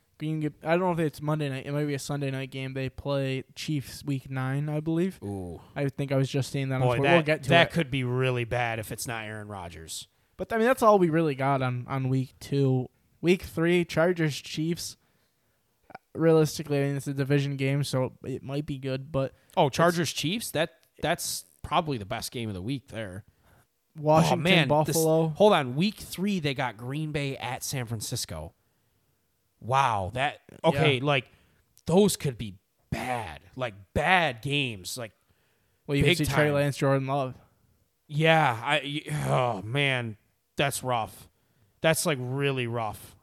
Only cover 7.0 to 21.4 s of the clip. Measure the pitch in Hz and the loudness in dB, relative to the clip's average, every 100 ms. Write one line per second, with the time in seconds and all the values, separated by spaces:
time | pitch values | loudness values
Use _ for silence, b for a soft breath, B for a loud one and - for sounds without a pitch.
7 | 139 151 147 156 131 170 160 175 139 131 | 6 4 4 0 4 6 6 2 -2 -2
8 | 123 127 131 123 117 120 120 113 104 117 | 0 2 2 0 0 -2 0 -2 -6 -8
9 | - 113 107 107 104 101 87 82 80 - | -6 -6 -8 -10 -10 -10 -10 -12 -14 -14
10 | - _ _ - 185 226 233 262 220 208 | -16 _ _ -12 -4 2 4 6 6 6
11 | 175 160 160 135 135 135 127 123 117 135 | 6 4 0 0 0 2 0 -2 -4 -4
12 | 131 131 131 _ - 143 135 131 127 _ | 0 0 -2 _ -4 2 4 4 0 _
13 | _ _ 160 185 - - 170 175 170 - | _ _ 2 2 0 -2 2 2 2 2
14 | 170 175 156 135 - - 160 170 - - | 2 2 0 -2 -8 -6 -4 -4 -8 -14
15 | _ _ _ _ _ _ _ _ _ - | _ _ _ _ _ _ _ _ _ -20
16 | _ - 165 160 151 - 147 143 139 139 | _ 0 4 6 4 0 -2 0 0 -2
17 | 143 139 135 143 139 139 135 143 139 131 | -4 -4 2 2 2 -2 0 0 0 -2
18 | 127 - - 131 117 143 151 139 135 131 | -2 -6 -10 -10 -6 -6 -6 -8 -6 -6
19 | 139 135 135 b b - 147 - 170 170 | -4 -4 -4 b b 2 2 4 2 4
20 | 151 - 147 220 - 147 165 - _ _ | -2 -2 -4 -4 -4 -2 -4 -6 _ _
21 | 151 170 - - | -2 -2 -4 -8